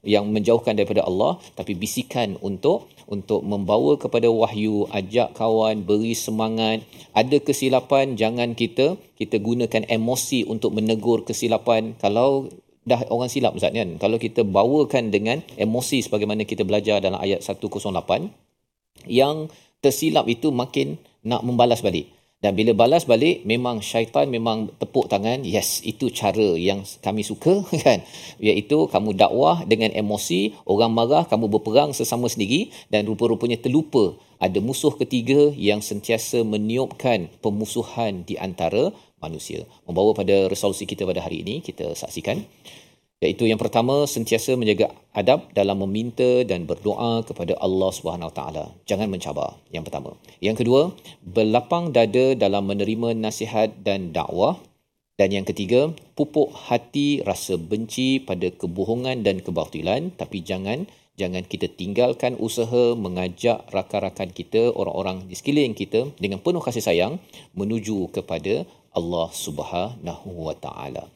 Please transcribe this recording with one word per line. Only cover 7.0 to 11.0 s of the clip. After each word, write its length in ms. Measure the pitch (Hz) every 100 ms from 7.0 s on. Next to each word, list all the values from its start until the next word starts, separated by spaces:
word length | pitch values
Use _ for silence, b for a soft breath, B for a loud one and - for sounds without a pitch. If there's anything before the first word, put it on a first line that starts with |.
| B
Ada 320 | - 127 147
kesilapan, 720 | 143 135 131 127 - 139 135
jangan 400 | 113 110 120 120
kita, 400 | 113 113 - 139 190 b _
kita 240 | 104 113
gunakan 400 | 104 120 113 110 -
emosi 560 | 117 113 123 - 131 104
untuk 320 | 110 113 107
menegur 480 | 110 110